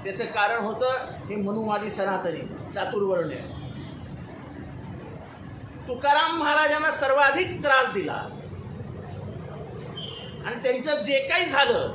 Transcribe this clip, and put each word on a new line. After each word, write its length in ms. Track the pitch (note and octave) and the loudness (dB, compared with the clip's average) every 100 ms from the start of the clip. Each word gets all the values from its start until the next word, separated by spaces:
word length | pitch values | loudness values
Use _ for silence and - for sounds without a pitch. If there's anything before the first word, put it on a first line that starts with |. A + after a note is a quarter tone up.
त्याचं 200 | - F#3+ | -8 -6
कारण 340 | A3 G#3 G#3 A#3 | -2 2 2 2
होतं 280 | G#3 A3 B3+ C4 B3 - - | 0 0 0 0 -4 -10 -6
हे 100 | G#3 | -4
मनुवादी 540 | G3 A3 A3 G#3 G#3+ | -2 -2 0 0 -2
सनातनी, 800 | - G3 F#3 F#3 D#3+ - - - | -2 0 0 -2 -4 -8 -10 -8
चातुर्वर्ण्य. 640 | G3 F#3+ G#3 G3 F3+ D#3 B2+ - - - - - - - - - - - - - - - - - - - - - - - - - | -4 -2 0 2 2 0 -4 -8 -10 -10 -10 -10 -12 -12 -12 -12 -12 -14 -12 -12 -12 -10 -12 -12 -12 -14 -14 -14 -12 -12 -12 -6
तुकाराम 500 | B3 C#4+ D4 D#4+ E4 | 0 6 6 6 4
महाराजांना 520 | D4 D4+ D4+ D4+ D#4 | 4 6 6 4 2
सर्वाधिक 720 | D4 C#4 C4+ C#4 C#4 F4+ - | 2 4 8 6 6 0 0
त्रास 300 | C#4+ C4 A#3+ | 4 6 4
दिला 340 | G3+ D3+ G#2 G#2+ - - - - - - - - - - - - - - - - - - - - - F#3 | 0 -2 -4 -6 -10 -12 -12 -10 -10 -10 -10 -10 -10 -10 -10 -10 -10 -10 -10 -10 -10 -10 -10 -12 -8 -6
आणि 160 | A#3+ | 0
त्यांचं 340 | C4 B3 C#4 D4 | 2 2 2 0
जे 220 | C#4 C4+ | 4 2
काही 280 | C4+ E4+ E4+ | 4 2 4
झालं 420 | C#4 C4 A3 E3+ | 4 6 4 2